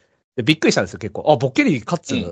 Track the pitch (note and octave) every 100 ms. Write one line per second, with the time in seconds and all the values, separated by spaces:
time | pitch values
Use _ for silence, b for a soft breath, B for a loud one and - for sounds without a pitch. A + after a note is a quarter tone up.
0 | _ _ _ - A#2 D#3 D#4+ - G2 G2
1 | G#2+ - - C#3+ C3+ B2+ C#4+ C3+ G#2+ E3+
2 | - A2+ F2